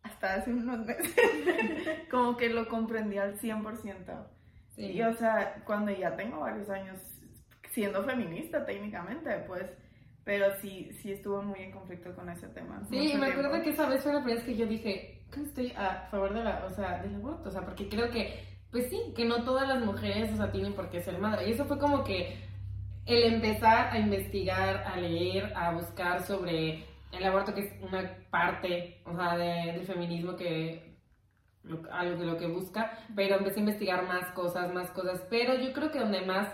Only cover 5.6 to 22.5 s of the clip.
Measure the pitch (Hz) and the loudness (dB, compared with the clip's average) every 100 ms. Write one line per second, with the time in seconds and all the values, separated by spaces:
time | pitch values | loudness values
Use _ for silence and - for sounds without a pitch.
5.6 | - 208 208 190 175 - 208 302 127 208 | -2 0 0 0 -2 -2 -6 -4 -4 -4
6.6 | 196 196 190 185 - - - - - - | -6 -6 -8 -12 -16 -18 -20 -20 -20 -20
7.6 | - - 202 196 196 254 180 165 320 311 | -8 -2 0 0 0 0 -2 -4 -4 -2
8.6 | - 202 208 185 180 277 320 214 - 180 | -2 -6 -6 -8 -8 -8 -4 -4 -4 -8
9.6 | 196 - - - - - - 202 196 196 | -8 -12 -20 -20 -20 -16 -2 4 4 2
10.6 | 202 190 - - 202 196 208 202 202 190 | -8 -10 -12 -12 -8 -8 -4 -4 -4 -8
11.6 | 185 190 185 175 180 180 180 170 - - | -10 -14 -14 -14 -12 -12 -10 -10 -12 -12
12.6 | 175 - - 254 302 285 269 269 285 330 | -12 -10 -4 2 4 4 4 2 2 2
13.6 | 302 294 294 262 294 285 247 233 254 220 | 2 2 4 4 4 2 2 0 0 0
14.6 | 226 220 214 185 - - - 277 302 - | 0 0 -2 -4 -6 -18 -12 -8 -8 -4
15.6 | 247 - 196 185 - 202 196 214 226 180 | -4 0 -2 -2 -4 0 0 0 0 -2
16.6 | 190 - 190 175 202 208 233 339 - 185 | -4 -4 -2 -2 -4 -6 -6 -6 -6 -6
17.6 | 180 - 196 208 240 233 196 - - - | -6 -6 -4 0 0 0 -4 -6 -12 -16
18.6 | - 240 - 392 466 - 233 233 240 262 | -6 -2 -2 -2 -4 0 2 2 2 2
19.6 | 269 262 220 196 208 202 220 214 202 196 | 4 2 2 0 0 0 0 2 0 0
20.6 | 196 196 180 170 175 175 208 208 190 233 | -2 -2 -4 -4 -4 -2 0 2 2 0
21.6 | 285 285 285 285 - 190 175 - - | 2 2 4 4 2 0 -2 -6 -10